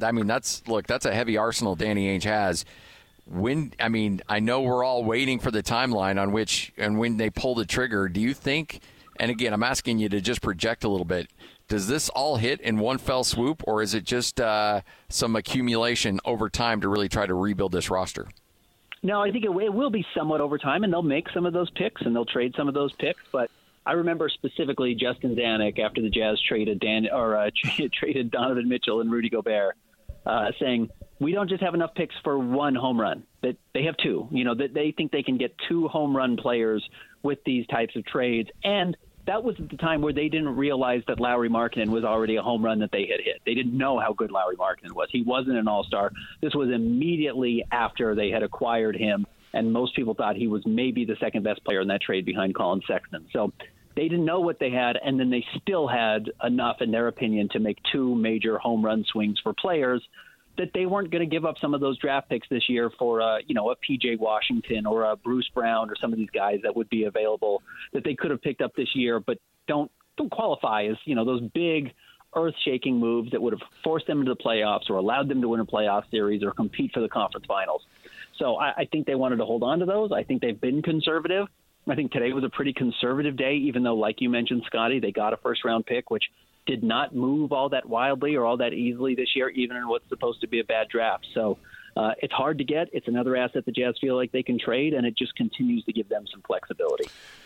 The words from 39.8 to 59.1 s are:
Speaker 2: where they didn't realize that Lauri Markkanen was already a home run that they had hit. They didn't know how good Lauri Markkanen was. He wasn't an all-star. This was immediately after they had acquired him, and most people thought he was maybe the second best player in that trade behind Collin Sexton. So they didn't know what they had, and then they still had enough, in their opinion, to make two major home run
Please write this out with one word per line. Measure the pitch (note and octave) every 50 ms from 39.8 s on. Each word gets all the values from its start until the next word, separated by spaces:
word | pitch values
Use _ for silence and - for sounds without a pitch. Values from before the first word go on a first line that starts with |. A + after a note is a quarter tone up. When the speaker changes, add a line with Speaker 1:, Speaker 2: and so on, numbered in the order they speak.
| E3+ E3 D#3+ D3+
Speaker 2:
where | D3 D3+
they | C#3 C#3+ D3 D#3
didn't | D#3 D#3+ D#3 C#3+ B2+
realize | B2+ C#3 C#3+ C#3+ C3 C3 B2 B2 B2 A#2 -
that | B2 -
Lauri | B2 A#2+ B2 A#2+ A#2+ A#2
Markkanen | A#2 A2+ A#2 A#2 - A#2+ G#2+ G#2+
was | A2 A2+ A#2
already | A2 A2 A2+ A2 G#2+ A2
a | A2
home | - B2 A#2+ A2 A2
run | A2+ A2 G#2+
that | G#2+ G2
they | - G2+ G2
had | - - -
hit. | - G#2+ F2+ - -
They | A2 A#2+
didn't | B2 B2+ A#2+ A#2+
know | C3+ C3 C#3 C3+ A#2
how | G#2+ A2
good | G#2 - A2+ G2+
Lauri | F#2+ F#2+ F#2 F2+ F#2
Markkanen | F2+ F#2 F#2+ F2+ - - F2
was. | F#2 F2 D#2+ -
He | - B2
wasn't | A#2 A#2+ B2+ C3 C3 C3 B2+
an | A#2 A2
all-star. | G#2+ G#2 G2+ G2 - - G2 G2+ - G#3 - - - - -
This | - D3+ C#3
was | D3 C#3 B2
immediately | B2 A#2 A2+ A#2 A#2+ B2+ D3+ E3+ E3+ D#3 D3+ C#3 A#2 C3 B2+ A#2+ A#2 A2+ - -
after | - A#2+ A2+ G#2 - - B2 A2 G#2+
they | G#2+ G#2 G2
had | G#2 A2 G#2+
acquired | G2+ - - C3 A#2 A#2 A2+ A2 A2 G2+
him, | F#2 A2 G#2+ G#2 G2+ G2+ - - - - -
and | - A2+ A2+ A2+
most | A2+ A#2+ B2+ B2 -
people | - B2+ A2 G#2+
thought | - A#2 G#2 G#2
he | G2 A#2+
was | A2+ G#2+ G#2+ -
maybe | A2+ A2 A#2+ B2+ C3 A#2+ B2 A#2+
the | G#2+ G#2+ -
second | B2 A2 - A2
best | G2 A2 G#2 - -
player | - G2+ F#2+
in | F#2+ G2
that | G2 G2
trade | - - G2+ F#2+ F2+
behind | F#2 F2+ F#2+ F#2+ F#2+ F2+
Collin | - G#2 F2 F#2 F#2+ -
Sexton. | - G#2+ F2+ - - - D#2 D#2+ -
So | - B2 - - - - - - - - - - -
they | - D#3
didn't | D#3 E3+ F3 D#3+
know | D#3+ E3 F#3
what | E3+ E3+ - -
they | D3 B2+
had, | B2 B2+ B2 A#2+ A#2+
and | - - C#3+ C3 C3
then | C3 B2+
they | B2 A#2+ A2+ - - C#3+
still | - - G3 E3+ D3+ B2+
had | B2 A#2+ A#2 A2 G#2+ A2 G#2+ - - - -
enough, | A#2+ B2 B2+ A#2+ A#2+ A2 -
in | B2+ A2+
their | A2 A2+ A#2 A#2
opinion, | A2+ - B2+ A2 G#2+ G#2+ G2+ F#2+
to | - G#2
make | A2 G#2+ G#2 - - -
two | - C#3+ C3 B2+ B2
major | A#2 A2 A2 A2+ A2 G#2 A2+ A2 G2
home | - A#2+ A#2 A2 A2
run | A2 A2 A2 G#2 -